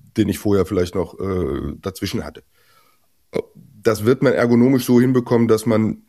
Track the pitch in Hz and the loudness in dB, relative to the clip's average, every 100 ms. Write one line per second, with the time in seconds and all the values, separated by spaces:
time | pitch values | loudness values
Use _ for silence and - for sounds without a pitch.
0 | - - 101 98 107 101 90 98 90 98 | -10 -2 -2 0 0 0 0 0 -2 -4
1 | 85 - 98 90 76 67 69 73 98 92 | -8 -8 -6 -4 -4 -4 -6 -8 -10 -8
2 | 101 113 73 - - _ _ _ _ _ | -8 -6 -10 -14 -20 _ _ _ _ _
3 | _ _ _ - - - - - 113 107 | _ _ _ -8 -8 -12 -20 -6 -2 0
4 | 107 139 139 - 120 120 123 135 123 123 | 0 2 2 0 2 4 4 2 4 4
5 | 127 127 123 120 117 110 117 107 110 - | 4 2 2 2 2 2 2 0 0 -4